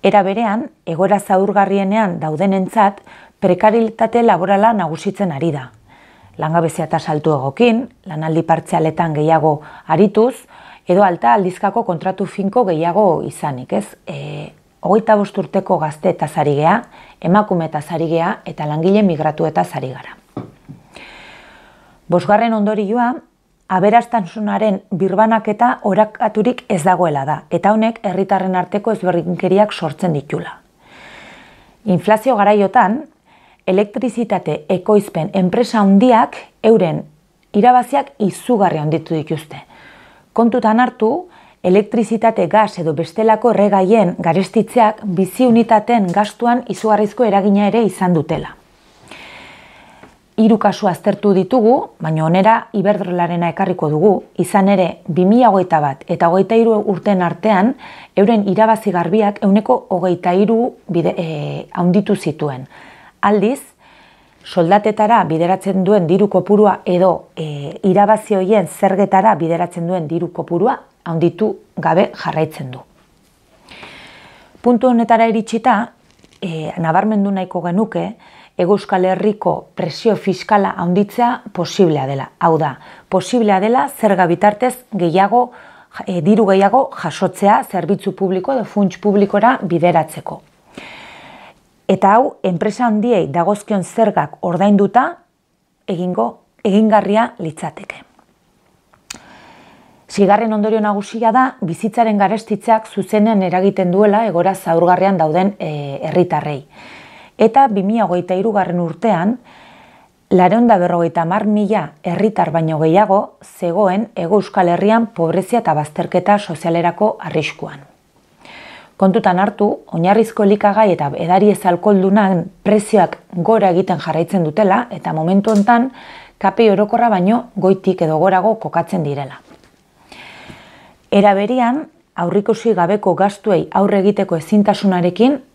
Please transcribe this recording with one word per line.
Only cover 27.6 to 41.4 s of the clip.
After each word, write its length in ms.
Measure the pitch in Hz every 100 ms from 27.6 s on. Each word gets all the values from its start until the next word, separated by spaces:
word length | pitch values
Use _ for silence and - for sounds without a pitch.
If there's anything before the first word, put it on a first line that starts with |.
| 190
honek 280 | 220 226 226
herritarren 520 | 202 180 190 196 190 185
arteko 360 | 180 208 208
ezberdinkeriak 800 | 208 180 170 165 170 185 190 208
sortzen 420 | - 165 147 185
ditula. 440 | 147 139 143 - - _ _ _ - - - - - - _ _ _ 214
Inflazio 500 | 180 - 214 254 233
garaiotan, 680 | 202 214 196 247 190 240 311 _ _ _ _ _ -
elektrizitate 1000 | 190 202 262 247 233 226 190 170 151 -
ekoizpen 640 | 180 180 214 202 170 156
enpresa 480 | 196 180 233 240 226
handiak 560 | 202 196 254 226 247 - - _
euren 400 | 220 220 180 151 - _ _ _ _
irabaziak 600 | 208 233 254 247 277 269 _
izugarri 600 | 202 156 - 240 190 156
handitu 340 | 151 160 156 160
dituzte. 480 | 151 156 - 139 - - - - - _ _
Kontutan 460 | - 233 247 233 220
hartu, 320 | 247 - 214 302 359 -